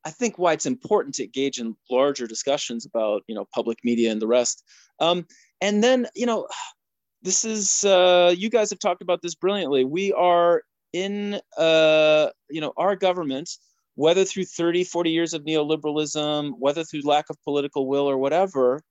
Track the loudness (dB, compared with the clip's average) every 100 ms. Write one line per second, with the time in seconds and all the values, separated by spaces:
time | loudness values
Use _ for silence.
0 | -14 -6 -6 0 0 0 -2 -6 0 0
1 | 0 -8 -8 -4 -4 -4 -8 -10 _ 2
2 | 2 0 -8 -6 -2 -2 -4 -10 -6 -4
3 | -2 -2 -6 -10 -8 -6 -4 -4 -2 0
4 | 0 0 2 2 0 -6 _ _ _ _
5 | -2 -2 -4 -20 _ _ -2 2 2 2
6 | 0 -4 -4 -4 -6 -12 -14 _ _ _
7 | _ _ -4 -4 -2 -4 -2 0 2 4
8 | 6 6 4 2 0 0 0 -2 -4 -4
9 | -4 -4 -4 -4 -2 -2 0 0 0 0
10 | -2 2 4 4 4 2 -2 _ _ -6
11 | -6 -6 -6 -8 _ -2 2 4 4 4
12 | 4 4 2 -4 _ -8 -8 -2 -2 0
13 | 0 0 -4 -6 -8 -16 _ _ _ 0
14 | 2 4 2 -2 -6 -2 0 0 -2 -2
15 | 0 0 -2 -4 -2 -2 0 -2 -2 -4
16 | -4 -4 -2 -2 -4 -2 -2 -2 -6 -4
17 | 0 0 0 -10 -4 -2 -2 -4 -2 0
18 | 0 0 0 0 0 2 2 0 _